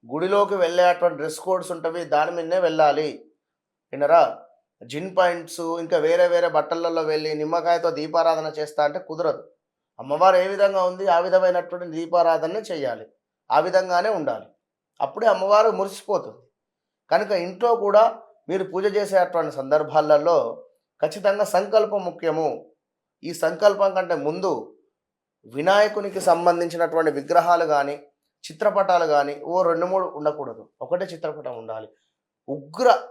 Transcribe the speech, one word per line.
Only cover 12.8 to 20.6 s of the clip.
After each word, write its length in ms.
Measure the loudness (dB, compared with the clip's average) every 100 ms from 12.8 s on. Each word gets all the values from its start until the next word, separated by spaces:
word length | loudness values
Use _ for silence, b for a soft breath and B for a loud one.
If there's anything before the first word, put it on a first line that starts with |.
| -6 -8 -12 _ _ _ _
ఆ 80 | 0
విధంగానే 500 | 4 0 2 0 0
ఉండాలి. 360 | -2 -4 -6 -12 _ _ _ _ _
అప్పుడే 260 | -8 0 0
అమ్మవారు 440 | 2 4 4 4
మురిసిపోతుంది. 680 | 2 -4 -6 -4 -4 -4 -18 _ _ _ _ _ _ _
కనుక 220 | 0 2
ఇంట్లో 440 | -2 -2 -2 0 2
కూడా 460 | 4 6 4 2 -18 _ -6
మీరు 140 | -4
పూజ 340 | -4 -2 0 0
చేసేటువంటి 580 | 2 2 2 0 -4 -6
సందర్భాలలో 1120 | 0 0 2 0 4 4 4 2 0 -8